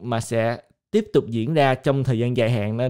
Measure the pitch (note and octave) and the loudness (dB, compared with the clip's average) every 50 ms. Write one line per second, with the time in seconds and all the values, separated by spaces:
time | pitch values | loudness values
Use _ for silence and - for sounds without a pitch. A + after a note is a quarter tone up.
0 | F2+ B2 A#2+ A2+ - - A#2+ A2+ A2+ A#2 A#2+ A#2 - _ _ _ _ _ - G#3+ | -6 -6 -4 -4 -4 -2 -2 0 0 0 -2 -6 -10 _ _ _ _ _ 0 0
1 | A3 - - D3 - - A2+ A#2 A2 C3+ E3 D#3 C#3 C3+ C3 B2 - D3 C3+ C#3 | 0 2 0 0 0 0 -2 -4 -2 0 2 2 4 4 2 0 0 0 0 0
2 | C3 C3 B2 A2 A#2+ A#2+ B2 A#2+ A2+ A2 B2 A2 G#2 G#2+ A2 A#2 B2+ C3 | 0 0 0 0 0 0 0 0 0 0 0 0 -2 -4 -2 -2 -4 -4